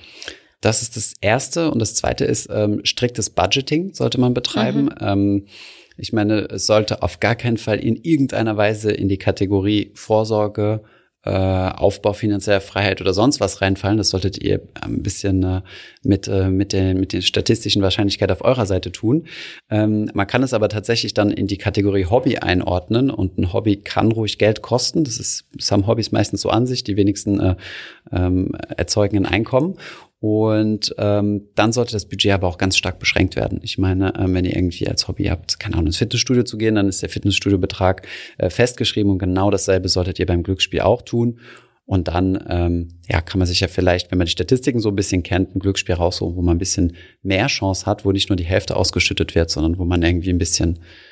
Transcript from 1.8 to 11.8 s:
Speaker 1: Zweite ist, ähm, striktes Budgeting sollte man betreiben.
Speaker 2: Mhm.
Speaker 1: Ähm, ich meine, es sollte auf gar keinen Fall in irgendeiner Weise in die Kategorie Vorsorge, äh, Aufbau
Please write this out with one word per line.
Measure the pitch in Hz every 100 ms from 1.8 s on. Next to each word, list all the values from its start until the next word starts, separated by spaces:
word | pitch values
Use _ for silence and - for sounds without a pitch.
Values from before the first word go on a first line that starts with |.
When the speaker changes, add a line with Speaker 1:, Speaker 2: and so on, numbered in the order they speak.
| 107 -
Speaker 1:
Zweite | - 117
ist, | 127 123 -
ähm, | 107 104 104 -
striktes | - 123 - 107
Budgeting | - 92 135 131 151 190
sollte | - 127 123
man | 127
betreiben. | 120 - - 113 -
Speaker 2:
Mhm. | - -
Speaker 1:
Ähm, | 104 98 101 101 98 - - - _ -
ich | 104
meine, | 110 104 107 -
es | 101 -
sollte | 107 107 110
auf | - -
gar | 104 117
keinen | 104 110
Fall | - 107
in | 110 113
irgendeiner | 160 156 135 110 110 104
Weise | 104 107 107
in | 101 98
die | 95
Kategorie | - 95 98 98 98 107 - -
Vorsorge, | - 110 110 107 104 104 104 110 - _ _ _ -
äh, |
Aufbau | 95 95 92 92 -